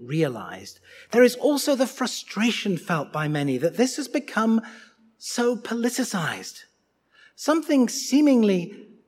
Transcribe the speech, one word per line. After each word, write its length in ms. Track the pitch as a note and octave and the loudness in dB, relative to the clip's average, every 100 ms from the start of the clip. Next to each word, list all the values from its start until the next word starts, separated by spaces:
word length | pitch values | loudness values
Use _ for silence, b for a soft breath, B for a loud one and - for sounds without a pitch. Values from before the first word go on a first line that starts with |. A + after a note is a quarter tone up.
realized, 800 | A#2+ D#3 D3+ A#2 F#2 - G2 - B B B | -6 -2 0 -2 -10 -14 -16 -20 B B B
there 120 | A#3 | 6
is 120 | B3 B3 | 6 6
also 400 | C#4+ C#4 - B3+ | 0 2 0 0
the 100 | B3+ | 0
frustration 920 | - - - - G3 A3+ G3+ G#3 E3+ | -2 -6 -6 -8 -2 -2 -2 -2 -4
felt 340 | - E3 C3+ | -2 -4 -2
by 160 | D3+ D3+ | -4 -2
many 300 | D3+ C#3+ B2+ | -2 0 0
that 180 | E3 E3 | -2 0
this 220 | B3+ - | -2 -2
has 100 | C4+ | -4
become 540 | D4 - G#3+ A3+ A3+ B B B B B _ | -6 -4 -2 2 2 B B B B B _
so 400 | - - A#3+ A#3 | -10 -2 -2 -2
politicized. 1040 | - A#3 A#3+ B3 B3 F#3+ D3 F#2+ F#2 - - _ _ _ _ b b b | -4 -2 -2 -2 -4 -2 -4 -6 -12 -18 -20 _ _ _ _ b b b
Something 540 | - D#4+ D#4 C#4+ A#3 | 0 0 2 2 2
seemingly 960 | - - C4+ D4 B3 G#3+ F#3 E3+ - - - | 0 0 4 6 6 4 2 -2 -12 -20 -20